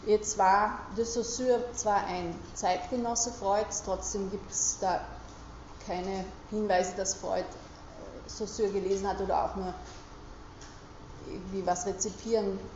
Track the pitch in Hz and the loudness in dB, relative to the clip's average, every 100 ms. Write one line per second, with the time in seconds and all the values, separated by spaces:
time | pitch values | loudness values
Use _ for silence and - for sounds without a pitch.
0 | - 214 - 202 190 196 214 - - 202 | 6 4 4 4 8 8 6 0 -6 -2
1 | 226 240 220 - 254 233 240 - 214 202 | 0 0 -2 0 4 4 2 -2 4 4
2 | - 180 170 175 - - 190 185 - 254 | 2 -2 -4 -6 -8 0 2 2 2 0
3 | 233 233 254 - 196 202 214 - - 185 | 0 2 0 0 2 4 2 -2 -2 -2
4 | - 208 196 196 - - - - 190 165 | 0 -2 -2 -4 -4 0 0 2 2 2
5 | - - - - - - - - - 180 | -2 -12 -14 -14 -14 -14 -14 -12 -6 -4
6 | 185 190 190 - - 214 208 185 185 - | -2 -2 -4 -10 -4 0 6 6 4 0
7 | 185 - 185 185 185 - - - - - | -2 -2 0 0 0 -8 -14 -14 -14 -12
8 | - - - - 208 - 202 196 190 196 | -12 -12 -12 -6 -4 2 2 2 2 2
9 | 196 190 190 185 196 196 185 180 - - | 2 0 2 4 2 0 -4 -6 -12 -14
10 | - - - - - - - - - - | -14 -14 -14 -14 -14 -14 -14 -16 -16 -14
11 | - - 131 160 180 190 175 180 202 190 | -14 -12 -10 -8 -4 0 2 2 0 0
12 | 214 - 226 226 196 196 - | -2 -2 2 4 4 -2 -6